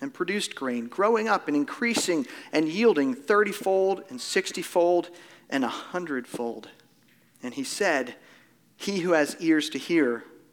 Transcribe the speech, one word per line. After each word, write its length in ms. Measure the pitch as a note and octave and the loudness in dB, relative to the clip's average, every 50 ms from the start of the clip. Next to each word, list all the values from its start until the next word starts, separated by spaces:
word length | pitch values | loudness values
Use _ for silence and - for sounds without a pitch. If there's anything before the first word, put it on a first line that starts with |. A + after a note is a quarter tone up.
and 120 | C#3 C#3 - | -12 -10 -6
produced 420 | - F3 E3+ G3+ G#3 - - - | -6 -4 -4 -2 -4 -4 -6 -6
grain, 320 | - C#3 B2+ A#2+ A#2+ A#2 | -6 -4 -4 -4 -4 -6
growing 400 | A#2+ - - G3 A3 A#3 A3 A3 | -6 -2 0 2 2 2 2 0
up 200 | A3 G3+ F3+ - | 0 -2 -2 0
and 80 | - D3 | 0 0
increasing 720 | D3 C#3+ - - - A#3+ A#3 A3+ - - - F3 D#3 B2 - - - - - | 0 0 -2 -2 -2 -2 0 0 0 0 0 0 -2 -2 -4 -8 -18 -8 -2
and 160 | - D#3 D#3+ | 0 0 0
yielding 460 | D#3 D#3+ G3+ A#3 A3+ F3+ D3 C#3 C3+ B2 | 0 2 4 4 4 6 4 2 0 0
thirty-fold 920 | C3 - - G#3+ G#3 G#3 G3+ F#3+ - - G3 F#3+ F#3+ F#3+ F#3+ F#3+ F#3+ - - | -2 0 2 4 4 4 2 0 -4 0 0 2 4 4 2 2 0 -4 -12
and 100 | B2+ B2 | -12 -10
sixty-fold 920 | - - - G3 F#3+ - - G3 E3 - - F3+ E3+ F3 F3 F3 E3+ - - - - - - - _ - | -6 -2 -2 -2 -2 -2 -4 -8 -6 -2 2 4 4 4 4 2 0 -2 -8 -20 -20 -20 -20 -20 _ -4
and 140 | - C#3 B2+ | -2 -2 0
a 60 | A2 | -2
hundred-fold." 1000 | - - - - - F3+ F3+ D#3 C#3+ B2+ A#2 - - - A#2+ A#2 A2 A2 G#2+ - - - _ _ _ _ _ _ _ _ _ _ _ _ | -4 -6 -8 -8 -6 -6 -4 -4 -6 -6 -6 -8 -8 -8 -6 -6 -8 -10 -14 -18 -20 -20 _ _ _ _ _ _ _ _ _ _ _ _
And 120 | - B2 A#2+ | -12 -10 -8
he 100 | C#3+ C3 | -8 -8
said, 520 | - - - G3+ F#3 D#3 C3+ B2+ - - - - - - - _ _ _ _ _ _ _ | -6 -2 0 0 2 2 0 -2 -4 -10 -18 -20 -20 -20 -20 _ _ _ _ _ _ _
"He 240 | - - G3+ G3+ F#3 | -10 -6 -4 -2 0
who 120 | E3 F3+ | 2 4
has 260 | E3+ D#3 D3 C#3 - - | 4 4 4 2 -2 -2
ears 300 | F3+ D#3+ D#3+ D3+ D3 - | 2 2 4 4 2 -2
to 60 | - | -4
hear 460 | C3+ C3 - E3+ E3 C#3+ A#2+ A#2 A2+ - - - - _ _ | -6 -2 0 2 4 4 2 0 -4 -8 -14 -20 -20 _ _